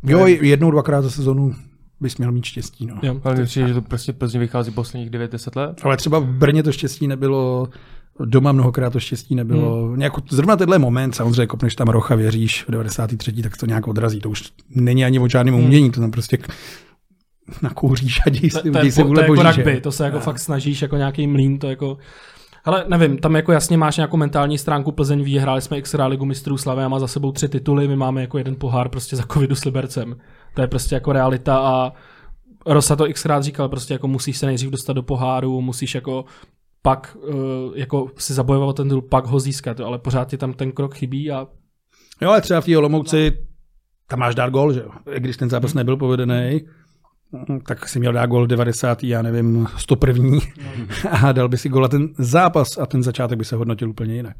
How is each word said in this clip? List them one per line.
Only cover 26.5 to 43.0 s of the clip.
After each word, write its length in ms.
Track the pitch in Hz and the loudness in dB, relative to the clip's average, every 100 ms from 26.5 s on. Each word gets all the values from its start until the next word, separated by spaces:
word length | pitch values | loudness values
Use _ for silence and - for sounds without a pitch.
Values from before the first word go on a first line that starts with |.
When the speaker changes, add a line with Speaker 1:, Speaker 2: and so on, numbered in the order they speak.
| 139 | -4
Speaker 2:
Slavia 300 | 135 131 135 | -4 -4 -2
má 120 | 135 | -2
za 80 | 131 | -4
sebou 240 | - 139 | -4 -4
tři 180 | 139 147 | -2 -4
tituly, 380 | 139 135 143 143 | -2 0 0 2
my 80 | 139 | 0
máme 260 | 131 135 | -2 -2
jako 160 | 127 139 | -4 -6
jeden 180 | 131 135 | -6 -6
pohár 340 | 139 123 123 | -2 -2 -2
prostě 260 | 127 - 131 | -6 -8 -6
za 80 | 107 | -2
covidu 220 | 151 135 139 | 0 0 0
s 100 | 143 | -2
Libercem. 500 | 131 131 - 117 117 - - - - | -4 -6 -6 -8 -12 -18 -20 -12 -4
To 60 | |
je 60 | 127 | -2
prostě 280 | 131 - 135 | -2 -2 -2
jako 160 | 120 | 0
realita 460 | 135 131 131 127 135 | 2 2 0 0 2
a 320 | 135 127 127 127 - - - - _ _ - | 2 0 -2 -6 -20 -20 -20 -20 _ _ 2
Rosa 300 | 147 139 147 | 2 4 2
to 100 | 151 | 0
xkrát 300 | 135 156 147 | -2 -2 0
říkal, 260 | 139 143 139 | -2 -4 -6
prostě 240 | 131 - | -6 -8
jako 140 | 135 135 | -6 -4
musíš 300 | 135 135 135 | -4 -4 -4
se 80 | 139 | -2
nejdřív 240 | 127 131 | -2 -4
dostat 240 | 135 - | -6 -4
do 100 | 135 | -6
poháru, 580 | 127 135 127 127 131 131 | -4 -4 -2 -2 -2 -2
musíš 340 | 127 123 131 127 | -4 -6 -6 -8
jako 300 | 120 131 131 - - _ _ _ | -6 -8 -10 -20 -20 _ _ _
pak, 360 | 131 135 - - 135 | 0 0 -4 -16 -8
eh, 40 | 143 135 131 127 98 | -4 -4 -6 -8 -8
jako 360 | 135 143 131 - | -4 -4 -4 -8
si 160 | - | -6
zabojovat 420 | 135 127 135 139 139 | -2 2 2 2 -2
ten 120 | 135 | 0
titul, 140 | 135 | 0
pak 240 | 127 131 127 | 0 -2 2
ho 140 | 135 | -2
získat, 400 | 131 135 - 120 | -2 -6 -8 -10
jo, 60 | 113 | -8
ale 120 | 123 | -8
pořád 280 | 123 123 127 | -2 -2 -2
ti 80 | 135 | -6
tam 160 | 131 | -6
ten 180 | 123 131 | -6 -8
krok 240 | 131 139 139 | -4 -6 -6
chybí 360 | 131 135 151 | -6 -6 -6
a 160 | 135 135 - _ _ _ _ _ - | -8 -10 -18 _ _ _ _ _ -4
Speaker 1:
Jo, 80 | 175 | 2
ale 120 | 214 | 2
třeba 200 | - 170 | 4 0
v 40 | 156 | 2
té 120 | 160 | 2
Olomouci 540 | 147 156 | 4 0